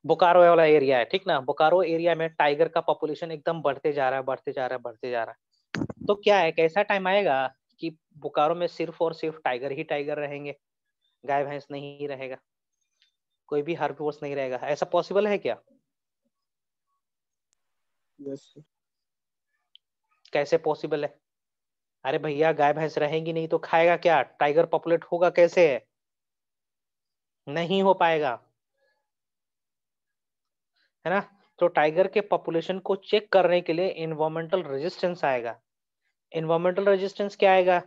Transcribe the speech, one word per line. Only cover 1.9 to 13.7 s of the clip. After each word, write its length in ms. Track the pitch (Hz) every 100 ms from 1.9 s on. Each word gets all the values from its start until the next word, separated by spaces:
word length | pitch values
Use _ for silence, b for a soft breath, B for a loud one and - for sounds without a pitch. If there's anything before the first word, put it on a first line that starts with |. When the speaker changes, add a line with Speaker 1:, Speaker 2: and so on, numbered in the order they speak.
| 165 170
Speaker 1:
में 140 | 160 160
tiger 400 | 165 151 147 165
का 120 | 165
population 500 | 165 151 156 147 165
एकदम 320 | 160 170 165
बढ़ते 300 | 143 135 156
जा 160 | 147 131
रहा 100 | 135
है, 60 |
बढ़ते 280 | 131 131 -
जा 140 | 135 127
रहा 100 | 127
है, 60 |
बढ़ते 280 | 120 113 131
जा 140 | 120
रहा 100 | 113
है। 120 | - _ _ _ - - - -
तो 80 |
क्या 240 | 202 208 202
है, 140 | 165
कैसा 300 | 160 165 180
time 260 | 202 202 185
आएगा 460 | 196 190 135 131 _ _ _
कि 180 | 165 160 _ 147
बोकारो 380 | 143 - 151
में 120 | 170 170
सिर्फ 360 | - 170 -
और 120 | 165
सिर्फ 260 | 160 160 156
tiger 280 | 135 123 139
ही 120 | 143
tiger 320 | 156 147 143 147
रहेंगे, 400 | 143 143 143 139 _ _ _ _ _ _
गाय 200 | 127 143
भैंस 220 | 143 143 -
नहीं 380 | 143 143 143 143
रहेगा, 280 | 135 131 131 _ _ _ _ _ _ _ _ _ _ _
कोई 160 | 147
भी 120 | 147